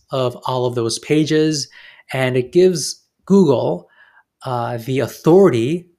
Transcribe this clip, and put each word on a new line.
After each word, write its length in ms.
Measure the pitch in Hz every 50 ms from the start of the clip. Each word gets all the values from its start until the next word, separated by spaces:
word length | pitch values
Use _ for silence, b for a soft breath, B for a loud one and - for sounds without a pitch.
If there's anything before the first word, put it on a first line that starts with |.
| _ _
of 260 | 143 135 127 123 123 - -
all 220 | - 127 127 123 127
of 80 | 120
those 240 | 120 113 117 113 -
pages. 680 | - - 151 151 156 135 156 156 156 156 156 139 127 - B B B B B B B B -
And 240 | 131 131 127 127 131
it 140 | 127 -
gives 520 | - 175 185 185 175 151 139 - - _ _ _ _ _ _
Google, 640 | - 190 196 185 143 127 117 117 143 175 180 - b b b b b b b b b _ _ -
uh, 340 | 131 127 120 120 117 123 120
the 220 | 113 131 127 131
authority 880 | 120 110 - - - 151 165 190 202 170 127 113 113 135 170 175 - _ _